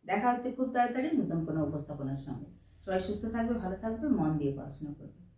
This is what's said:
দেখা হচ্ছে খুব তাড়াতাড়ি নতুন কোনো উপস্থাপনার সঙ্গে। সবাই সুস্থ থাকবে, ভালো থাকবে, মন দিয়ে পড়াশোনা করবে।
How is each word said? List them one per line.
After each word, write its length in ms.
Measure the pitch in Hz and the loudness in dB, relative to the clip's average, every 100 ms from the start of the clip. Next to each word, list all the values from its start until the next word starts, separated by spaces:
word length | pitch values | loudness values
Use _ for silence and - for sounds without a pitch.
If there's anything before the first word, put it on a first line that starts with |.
দেখা 280 | - 226 247 | 0 2 4
হচ্ছে 180 | 247 254 | 2 -2
খুব 160 | - 247 | 0 2
তাড়াতাড়ি 360 | 247 240 254 302 311 | 4 4 2 2 2
নতুন 280 | - 165 | 4 0
কোনো 140 | 160 156 | 2 2
উপস্থাপনার 520 | 143 147 143 139 135 | 0 0 -4 -4 -2
সঙ্গে। 320 | 135 - - - - - - | -4 -4 -8 -10 -16 -20 -14
সবাই 140 | - 190 | -2 0
সুস্থ 260 | 214 208 | 0 -2
থাকবে, 280 | 220 226 233 | -2 -2 0
ভালো 220 | 220 185 | 0 -2
থাকবে, 320 | 196 226 226 302 | -4 -4 -2 2
মন 300 | - 156 156 | 2 4 2
দিয়ে 160 | 139 135 | 0 -2
পড়াশোনা 360 | 143 - 151 143 | -8 -10 -10 -10
করবে। 200 | - - - | -14 -18 -20